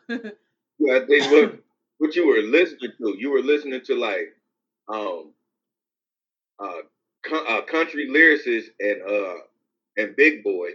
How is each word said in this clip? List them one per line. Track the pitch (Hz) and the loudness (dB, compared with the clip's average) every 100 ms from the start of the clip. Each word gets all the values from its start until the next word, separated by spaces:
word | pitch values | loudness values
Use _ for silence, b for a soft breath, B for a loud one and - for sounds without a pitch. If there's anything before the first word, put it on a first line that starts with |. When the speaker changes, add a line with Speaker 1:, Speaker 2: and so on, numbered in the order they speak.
| - | -10
Speaker 1:
<laughs> | |
Speaker 2:
I | 233 220 208 _ _ _ - 143 127 123 | -10 -10 -18 _ _ _ -2 2 2 4
think | 147 139 | 2 6
what, | 147 143 - _ _ _ - | 6 6 0 _ _ _ -4
what | 156 165 | -2 2
you | 160 | 2
were | 113 | 2
listening | 104 151 180 147 120 - | 4 2 2 -2 -12 -6
to, | 110 95 | -6 -4
you | 135 | -2
were | 135 | -2
listening | 127 147 143 127 | 0 -2 -2 -10
to, | 120 | -4
like, | 120 113 92 85 _ _ _ _ _ - | -4 -2 -4 -8 _ _ _ _ _ -10
um, | 107 101 85 78 _ _ _ _ _ _ _ _ _ _ _ _ - | -8 -6 -8 -14 _ _ _ _ _ _ _ _ _ _ _ _ -16
uh, | 98 85 - _ _ _ | -14 -12 -16 _ _ _
co-, | - 156 | -6 -6
uh, | 117 113 | -4 -4
country | - 160 165 147 135 | -2 -2 -2 -4 -2
lyricists | 143 160 147 127 117 - - | 4 4 4 0 -4 -6 -6
and, | 101 101 | -4 -2
uh, | 92 104 95 85 - _ _ _ _ - | -2 -4 -4 -10 -16 _ _ _ _ -6
and | 104 - | -4 2
Big | 156 110 | 2 2
Boy, | 104 92 87 | -4 -4 -6